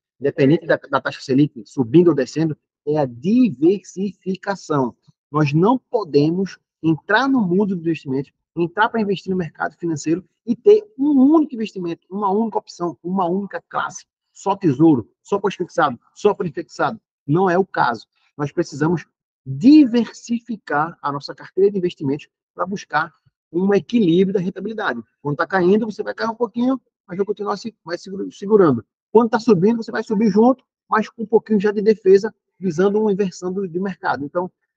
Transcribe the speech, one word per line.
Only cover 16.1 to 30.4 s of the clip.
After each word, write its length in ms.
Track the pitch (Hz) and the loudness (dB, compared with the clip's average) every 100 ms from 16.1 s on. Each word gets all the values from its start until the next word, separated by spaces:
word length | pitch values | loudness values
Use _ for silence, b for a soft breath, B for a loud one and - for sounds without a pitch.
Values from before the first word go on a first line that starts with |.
só 200 | - 208 | -2 0
prefixado. 680 | 202 185 175 160 - 143 113 _ _ - | 0 -4 -8 -10 -4 -4 -4 _ _ -2
Não 220 | 165 190 | 0 2
é 80 | 175 | 2
o 80 | |
caso. 420 | 185 165 135 113 - _ _ - | 0 -2 -2 -4 -10 _ _ -8
Nós 140 | 143 | -6
precisamos 560 | 175 170 135 160 165 - _ _ _ 131 | -4 -6 -2 -2 -2 -6 _ _ _ -14
diversificar 1500 | 135 233 302 254 240 220 - - 233 - 214 - 147 165 - | 2 6 8 6 2 -2 -6 -8 -8 -8 -12 -4 -4 -4 -6
a 120 | 143 | -8
nossa 220 | 143 156 | -8 -10
carteira 360 | 147 147 185 202 | -16 -8 0 0
de 80 | 202 | 0
investimentos 500 | 175 - 139 151 - _ _ | -4 -4 -4 -6 -8 _ _
pra 120 | - 180 | -10 -8
buscar 460 | 202 - 147 160 - _ _ _ | -8 -6 -6 -6 -10 _ _ _
um 200 | 170 196 | -4 0
equilíbrio 600 | 202 - 240 180 175 190 | 0 0 0 4 4 2
da 60 | 196 | 0
rentabilidade. 640 | 180 - 202 220 180 117 - _ | -4 -8 -10 -6 -6 -6 -10 _
Quando 140 | 143 143 | -6 -4
tá 100 | 165 | -2
caindo, 400 | 190 175 214 220 | 0 4 2 0
você 160 | 190 | -6
vai 120 | - | -10
cair 160 | - 226 | -8 -8
um 40 | |
pouquinho, 460 | 226 233 240 247 262 _ _ - | -4 -6 -2 -2 -2 _ _ -10
mas 100 | 180 | -6
vai 100 | 202 | -6
continuar 300 | 208 202 202 | -6 -6 -8
se, 180 | 226 - | -10 -16
vai 140 | 160 175 | -12 -12
segura-, 320 | 196 196 285 | -10 -10 -10
segurando. 520 | - 196 214 170 117 - _ _ | -10 2 4 6 2 -4 _ _
Quando 180 | 214 233 | 2 4
tá 80 | 233 | 2
subindo, 380 | 233 180 202 233 | 2 4 4 0
você 160 | 220 | -4
vai 100 | 226 | -8
subir 280 | 220 208 226 | -4 0 2
junto, 340 | 202 | 4